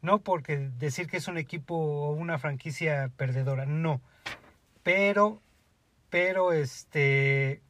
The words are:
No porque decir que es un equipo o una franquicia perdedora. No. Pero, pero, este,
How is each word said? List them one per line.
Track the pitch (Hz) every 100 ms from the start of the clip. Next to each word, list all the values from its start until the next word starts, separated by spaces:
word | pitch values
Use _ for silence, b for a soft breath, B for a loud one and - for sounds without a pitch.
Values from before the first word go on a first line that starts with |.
No | 160 208
porque | 202 180 139 147 139 120
decir | 147 131 180
que | 180
es | 175
un | 170
equipo | 151 175 135 170
o | 156 147 147
una | 151 170 160
franquicia | 151 135 160 143 165 143 135 -
perdedora. | 131 127 131 135 135
No. | 151 165 139 B B B - - _ _ _
Pero, | - 185 202 202 208 214 _ _ _ _ _ _ _
pero, | 175 180 190 180
este, | 165 139 - - 151 139 139 139 139 135 139 -